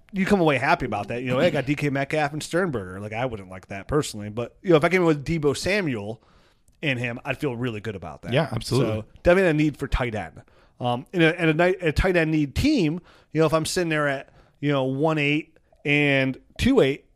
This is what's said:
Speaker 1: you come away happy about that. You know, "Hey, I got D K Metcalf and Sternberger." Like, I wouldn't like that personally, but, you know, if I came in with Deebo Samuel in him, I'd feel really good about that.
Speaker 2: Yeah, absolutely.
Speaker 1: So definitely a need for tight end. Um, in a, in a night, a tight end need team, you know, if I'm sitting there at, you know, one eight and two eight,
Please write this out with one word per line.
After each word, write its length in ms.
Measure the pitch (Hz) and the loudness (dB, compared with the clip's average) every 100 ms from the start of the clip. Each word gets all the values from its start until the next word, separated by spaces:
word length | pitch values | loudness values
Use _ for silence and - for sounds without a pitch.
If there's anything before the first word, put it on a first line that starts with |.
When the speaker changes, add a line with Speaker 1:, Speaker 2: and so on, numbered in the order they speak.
| _ | _
Speaker 1:
you 140 | 190 190 | -4 2
come 160 | 202 | 4
away 160 | 160 135 | 4 2
happy 280 | 139 165 131 | 2 0 0
about 220 | 107 101 | -6 -6
that. 140 | 117 | -6
You 60 | 127 | -2
know, 100 | 127 | 0
"Hey, 80 | 170 | 2
I 20 | |
got 140 | 151 127 | 0 -2
D 100 | 143 | -2
K 140 | 147 | -2
Metcalf 440 | 135 139 156 147 | -2 -2 -2 -2
and 100 | 151 | -4
Sternberger." 560 | - 165 190 123 92 92 | -4 -2 -2 -4 -8 -10
Like, 140 | 104 | -8
I 120 | 107 131 | -6 -6
wouldn't 220 | 110 92 | -6 -12
like 180 | 95 - | -16 -12
that 180 | 98 98 | -14 -4
personally, 400 | 147 135 107 104 | -2 -2 -6 -8
but, 300 | 107 117 - | -8 -8 -6
you 100 | 196 | 4
know, 40 | 160 | 4
if 80 | |
I 60 | 170 | 6
came 100 | 185 | 4
in 40 | 170 | 2
with 160 | 147 | 2
Deebo 320 | 135 165 147 131 | 0 0 0 0
Samuel 680 | 180 208 170 117 101 110 _ _ _ _ _ _ | -2 -2 -2 -4 -8 -12 _ _ _ _ _ _
in 160 | 156 123 | -4 -2
him, 200 | 123 117 - | -4 -6 -8
I'd 140 | 131 | -4
feel 160 | 143 117 | -4 -4
really 240 | 123 107 | -4 -6
good 160 | 113 98 | -8 -10
about 260 | 80 69 | -12 -12
that. 100 | 87 | -4
Speaker 2:
Yeah, 140 | 127 160 | -2 -2
absolutely. 400 | 113 - 123 117 110 | -4 -2 0 0 -2
Speaker 1:
So 40 | 110 - | -8 -2
definitely 260 | 170 180 185 | 2 4 4
a 40 | |
need 240 | 151 151 127 | 2 0 -2
for 100 | 139 | -4
tight 260 | - 123 | -2 -2
end. 300 | 107 80 - - _ _ _ | -6 -8 -14 -20 _ _ _
Um, 280 | 123 123 143 | -4 -2 -4
in 80 | 185 | 2
a, 80 | 160 | 2
in 180 | 175 165 | 4 0
a 40 | |
night, 240 | 156 180 190 | 2 2 2
a 100 | 170 | 0
tight 240 | 147 196 175 | 2 2 2
end 140 | 160 | 2
need 220 | 160 143 | 0 0
team, 460 | - 277 302 156 170 - - _ | 0 2 2 2 -2 -8 -20 _
you 80 | 151 | 0
know, 80 | 156 | 2
if 60 | |
I'm 120 | 160 156 | 2 0
sitting 240 | - 170 | -2 0
there 180 | 156 147 | 0 0
at, 220 | 139 - - _ _ | -2 -8 -20 _ _
you 120 | 143 | 0
know, 120 | 143 | 0
one 340 | 131 135 160 156 | 0 0 0 2
eight 400 | 143 147 - _ _ _ | 0 0 -4 _ _ _
and 540 | 156 147 147 135 135 127 - - | 0 2 4 4 2 -2 -10 -2
two 220 | 226 269 | 2 4
eight, 240 | 139 143 - | 4 2 -8